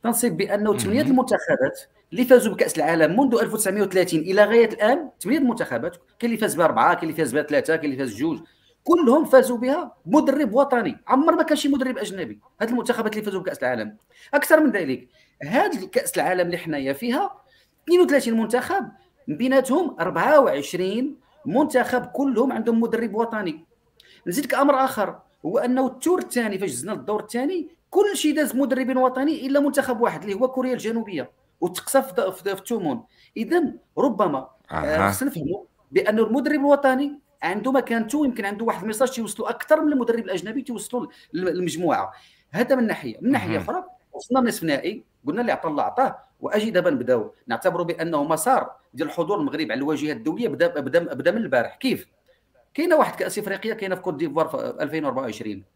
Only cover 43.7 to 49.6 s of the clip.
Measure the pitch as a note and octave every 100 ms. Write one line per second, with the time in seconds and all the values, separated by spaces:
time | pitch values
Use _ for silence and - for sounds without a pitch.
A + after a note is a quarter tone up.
43.7 | F4 F#4 - _ - - C4 A#3+ - E3
44.7 | C#3 E3+ G#3+ _ _ C3+ F#3+ A#3 - E3
45.7 | D3 - - C4+ - _ _ - G#3+ A3
46.7 | F3+ F3 C3+ A#2+ B2 G#2 _ - A#2 F#3
47.7 | F3 E3+ E3 E3 D#3 D3 D#3 B3+ B3 -
48.7 | - _ B2 D3+ E3+ D#3+ F3 C#3 D3